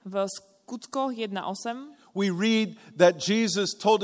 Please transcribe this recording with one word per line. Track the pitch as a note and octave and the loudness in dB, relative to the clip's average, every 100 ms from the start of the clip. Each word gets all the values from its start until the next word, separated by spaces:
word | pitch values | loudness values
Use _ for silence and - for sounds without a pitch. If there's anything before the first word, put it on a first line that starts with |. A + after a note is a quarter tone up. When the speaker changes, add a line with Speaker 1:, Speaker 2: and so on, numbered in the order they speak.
| G3 | -8
Speaker 1:
V | G3 G3 | -4 -4
Skutkoch | - - _ - A#3+ - C#4 C4+ A3+ | -6 -12 _ -14 -14 -8 -4 -4 -4
jedna | A3 G3 F3 | -6 -6 -6
osem | G3 A#3 A#3+ C#4+ D4 - | -8 -8 -10 -14 -20 -10
Speaker 2:
we | F#3+ G3 | -2 -2
read | E3+ A3 A3 G#3+ - - | 0 2 2 0 -6 -8
that | - F3 E3 | 6 6 6
Jesus | D#3+ G#3+ A3+ F3+ G3 | 0 2 2 0 -2
told | - G#3 G#3+ | -2 2 2